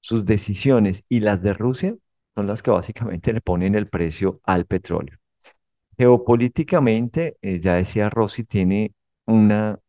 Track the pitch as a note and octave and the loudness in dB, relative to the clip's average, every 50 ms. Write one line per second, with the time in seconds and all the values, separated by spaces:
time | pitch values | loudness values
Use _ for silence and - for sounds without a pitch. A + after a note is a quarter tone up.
0 | _ - A2+ A2+ G2+ F#2 A2 G2 - - G2+ F#2+ - C3+ C3+ A#2+ G#2+ G2 F#2+ F#2+ | _ -2 -4 -2 0 0 0 -2 0 -6 -8 -4 0 2 4 4 4 2 0 -4
1 | _ _ B2 A#2+ G#2+ G#2 G2+ F#2 F2+ G2+ G2 - A2 B2 B2+ B2+ - F#3 A#3 - | _ _ -2 0 2 0 0 0 0 -2 -2 0 -2 -4 -2 -2 -4 -6 -6 -8
2 | _ _ _ _ _ _ _ G#2+ G2+ G2 G#2 A#2 - - A2 F#2 F#2 - A2 - | _ _ _ _ _ _ _ -6 -6 -6 -6 -4 0 2 2 2 0 -4 -8 -8
3 | A2+ G#2+ F#2 E2+ - - A2 A2+ - - F2+ F2 F2+ G2 G2+ G#2+ G#2 - - F2 | -8 -8 -8 -4 -2 -2 -2 -2 -2 -2 -2 0 0 2 0 0 -2 -2 -4 -4
4 | E2+ E2 D#2 - G2 F#2+ F#2 - _ - F#2+ F2+ F2 _ - F#2 - - E2+ D#2+ | -4 -4 -4 -2 -4 -4 -4 -4 _ -2 -2 -2 0 _ -4 -4 -4 -4 -6 -6
5 | D2 - - _ _ _ _ _ _ - _ _ _ _ _ _ _ _ _ - | -6 -8 -14 _ _ _ _ _ _ -20 _ _ _ _ _ _ _ _ _ 2
6 | B2+ B2 B2 A#2 B2 - A#2+ A#2+ B2 B2 - - D#3+ - F#3 E3+ C#3 A#2+ A2 A2 | 4 6 6 4 4 2 2 2 2 0 -2 -4 -4 0 0 2 2 2 2 0
7 | A#2+ A#2+ - D#3+ E3 D#3 - _ - G2 F#2+ F2 E2 F#2+ F2 F2+ F#2 - - A2 | -2 -4 -4 -4 -4 -4 -8 _ -8 -6 -6 -2 0 0 2 2 0 -2 -2 -2
8 | G#2 G#2 G#2 A2+ A2 G2 - - A2+ _ - G#2 F#2+ F#2 G2 G2+ G#2+ G#2 _ _ | -2 -2 0 0 -2 -2 -2 -10 -12 _ -2 0 0 2 0 0 -2 -4 _ _
9 | _ _ _ _ _ - A2+ A2 G#2+ G#2 G#2 G#2 G#2+ G#2+ G#2 - _ | _ _ _ _ _ 2 4 4 6 4 4 2 0 -4 -6 -8 _